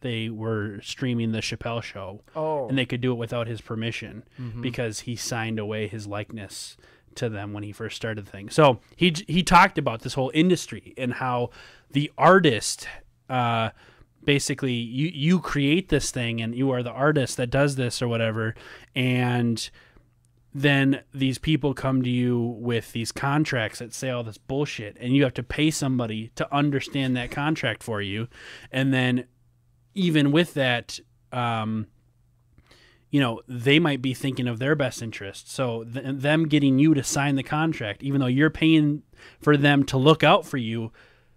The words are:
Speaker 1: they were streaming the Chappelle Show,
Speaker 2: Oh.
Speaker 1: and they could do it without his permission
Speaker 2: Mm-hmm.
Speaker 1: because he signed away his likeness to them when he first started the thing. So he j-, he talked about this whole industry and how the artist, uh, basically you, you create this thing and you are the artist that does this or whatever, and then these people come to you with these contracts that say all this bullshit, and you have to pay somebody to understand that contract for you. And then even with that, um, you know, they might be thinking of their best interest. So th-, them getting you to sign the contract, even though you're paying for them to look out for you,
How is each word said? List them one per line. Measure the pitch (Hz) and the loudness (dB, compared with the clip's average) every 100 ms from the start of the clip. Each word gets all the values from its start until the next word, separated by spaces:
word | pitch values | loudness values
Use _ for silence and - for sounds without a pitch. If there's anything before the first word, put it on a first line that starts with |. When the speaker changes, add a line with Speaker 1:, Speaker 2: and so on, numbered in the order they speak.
Speaker 1:
they | 127 113 110 | -8 -6 -6
were | 110 110 110 104 101 | -6 -4 -2 -4 -8
streaming | - - 127 120 113 | -12 -6 -2 0 0
the | 110 | -2
Chappelle | - 113 117 117 | -4 -6 -6 -8
Show, | 110 104 95 104 - 160 | -8 -12 -14 -14 -12 -6
Speaker 2:
Oh. | 156 151 123 | -4 -4 -2
Speaker 1:
and | 135 | -2
they | 123 | 0
could | 123 | -2
do | 127 | -2
it | 120 | -2
without | 113 123 117 | -4 -4 -6
his | 113 | -8
permission | - 113 113 - 110 104 - - | -8 -6 -6 -6 -10 -16 -18 -14
Speaker 2:
Mm-hmm. | 123 113 | -12 -8
Speaker 1:
because | 127 123 117 104 | -6 -4 -6 -6
he | - 117 | -8 -8
signed | - 120 113 110 | -6 -4 -4 -4
away | 104 110 104 | -4 -4 -6
his | 113 104 | -8 -8
likeness | 101 104 113 98 - - - - _ _ - | -8 -8 -12 -14 -14 -16 -18 -20 _ _ -8
to | 120 | -6
them | 107 104 | -6 -8
when | 104 | -10
he | 104 | -12
first | 101 110 - | -12 -12 -8
started | 113 107 101 | -8 -8 -12
the | |
thing. | 98 101 | -16 -2
So | - 151 120 - - | 4 6 4 -2 0
he | 180 | 2
j-, | 156 - | 2 0
he | 160 | 0
talked | 170 175 190 - | 6 8 8 4
about | 131 113 | -4 -4
this | 131 139 | -6 -4
whole | 131 | 0
industry | 156 180 175 - 107 - - | 2 4 2 -2 -14 -14 -8
and | 127 | -6
how | 120 127 123 120 - - - _ | -4 -2 -2 -2 -6 -20 -20 _
the | 139 147 - | -2 -2 4
artist, | 143 190 165 107 - - - - - _ - | 8 8 8 2 -2 -8 -10 -16 -20 _ -6
uh, | 127 120 117 110 - - _ _ _ | -2 0 0 -2 -6 -20 _ _ _
basically | - 143 - 143 135 | 0 0 0 -4 -4
you, | 120 117 127 156 | -4 -4 -4 -4
you | 165 147 180 | 0 2 2
create | - 143 139 165 185 | 0 0 2 2 2
this | 147 - | 0 0
thing | 131 117 113 | -4 -4 -4
and | 113 120 | -4 -2
you | 135 | 0
are | 127 | 0
the | 120 | -4
artist | 117 143 151 123 - | 0 2 2 0 -2
that | 127 | -2
does | 135 143 135 | 2 2 0
this | 123 - | -4 -2
or | 120 | -2
whatever, | 117 113 110 110 - - - - - | 0 0 -2 -4 -6 -12 -20 -10 -2
and | 127 123 123 123 120 113 - - - _ _ _ _ _ _ | 0 2 0 2 0 -2 -6 -14 -20 _ _ _ _ _ _
then | 143 143 139 139 135 - | 0 2 4 4 2 -4
these | 135 135 123 | -2 -2 0
people | - 151 143 131 | 0 0 0 -2
come | 135 131 | 0 0
to | 123 | 2
you | 123 123 120 | 0 2 0
with | 117 113 120 117 - | -2 -4 -4 -4 -4
these | 117 110 | -6 -6
contracts | - 139 147 156 127 107 - | -4 -2 0 0 -2 -4 -6
that | 117 | -14
say | - 131 | -8 -6
all | 123 | -6
this | 113 104 | -8 -12
bullshit, | - 135 147 - 104 - | -6 -4 -4 -6 -12 -8
and | 123 135 | 2 4
you | |
have | 135 - | 4 0
to | |
pay | 117 - 151 | -6 0 0
somebody | 151 139 127 117 110 110 - | 0 0 0 -2 -6 -8 -8
to | 147 | -4
understand | 143 147 139 - 143 131 127 | 0 0 0 -2 -4 -2 -2
that | 120 | -4
contract | 143 147 156 127 104 | -4 -2 -2 -2 -4
for | - 107 | -4 -4
you. | 101 101 113 - - - - | -4 -6 -8 -12 -20 -20 -8
And | 131 135 | -2 0
then | 131 127 123 - _ _ _ _ _ _ | 2 2 0 -4 _ _ _ _ _ _
even | 196 175 156 143 | -2 2 4 4
with | 147 175 - | 4 2 0
that, | 131 120 - - - _ _ | 0 0 -4 -14 -16 _ _
um, | 127 120 113 110 110 110 _ _ _ _ _ _ _ _ _ _ _ _ | -4 -2 -2 -4 -4 -8 _ _ _ _ _ _ _ _ _ _ _ _
you | 147 | 0
know, | 131 113 - | 0 -2 -10
they | 123 120 147 | -4 4 6
might | 160 135 | 4 0
be | 131 123 | -4 -4
thinking | 139 127 123 | -4 -2 -4
of | 113 | -2
their | 135 151 | 0 0
best | 131 - | 0 -4
interest. | 117 - 98 - - | -10 -10 -12 -14 -12
So | - 127 113 | -6 -4 -4
th-, | 117 120 131 | -8 -10 -8
them | 135 139 156 160 | -4 0 2 2
getting | 147 143 131 | 4 4 6
you | 156 151 | 6 4
to | |
sign | 120 147 143 139 | 2 -2 0 0
the | |
contract, | 127 151 160 156 110 101 | -2 -2 -2 -2 -6 -6
even | 139 139 | -2 0
though | 127 | 2
you're | 127 156 | 4 4
paying | - 160 160 147 147 - - - - | 4 4 6 4 0 -6 -20 -20 -2
for | - 147 | 4 6
them | 143 143 135 | 6 4 4
to | 135 | 4
look | 135 156 | 6 6
out | 151 190 - | 6 4 2
for | 139 | -4
you, | 113 113 113 - - _ _ | -4 -4 -6 -12 -20 _ _